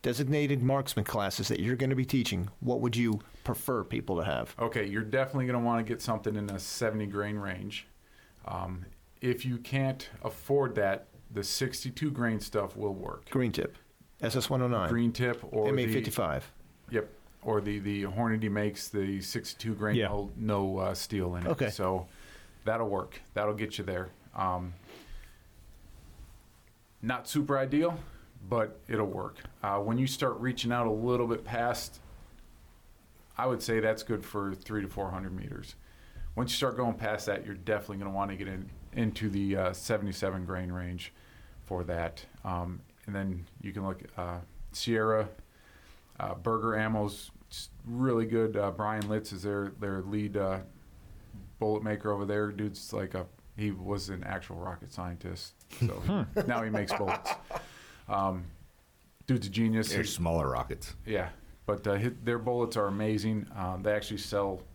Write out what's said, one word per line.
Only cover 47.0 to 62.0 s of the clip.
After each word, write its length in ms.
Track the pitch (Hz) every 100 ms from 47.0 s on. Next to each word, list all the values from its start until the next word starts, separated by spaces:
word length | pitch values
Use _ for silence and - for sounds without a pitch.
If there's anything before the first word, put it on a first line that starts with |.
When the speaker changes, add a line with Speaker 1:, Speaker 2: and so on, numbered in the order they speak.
| 104 101 - - -
Speaker 2:
s-, 180 | - - - 120
really 400 | 120 131 117 113
good. 320 | 113 110 104
Uh, 140 | 101
Brian 360 | 90 107 107 101
Litz 220 | 107 107
is 120 | 95
their, 300 | 98 101 98 -
their 220 | 104 95
lead, 360 | 92 107 104 101
uh, 220 | 95 95 92 - - - - - - - - -
bullet 240 | 110 107
maker 280 | 107 104 107
over 140 | 101 101
there. 260 | 104 107
Dude's 400 | 101 104 98 -
like 200 | 107 95
a, 120 | 95 90 - - -
he 140 | 107
was 380 | 95 92 101 95
an 140 | 92 95
actual 320 | 95 - 87
rocket 340 | 90 85 -
scientist, 600 | - 90 90 90 90 - - - -
so 80 | 120
Speaker 3:
Hmm. 360 | - - 202 131 - -
Speaker 2:
now 140 | 120
he 60 | 110
makes 220 | 107 101
bullets. 380 | - 98 - - - - - - - - - -
Um, 340 | 101 95 92 87 - - - _ _ - _ -
dude's 200 | 127 98
a 20 |
genius. 400 | 98 113 110 107
Speaker 4:
They're 100 | 98
smaller 460 | 85 - 82 82 69
rockets. 440 | 62 64 - - - -
Speaker 2:
Yeah, 240 | 104 90 - - - -
but, 220 | 101 107
uh, 80 |
hi-, 140 | 101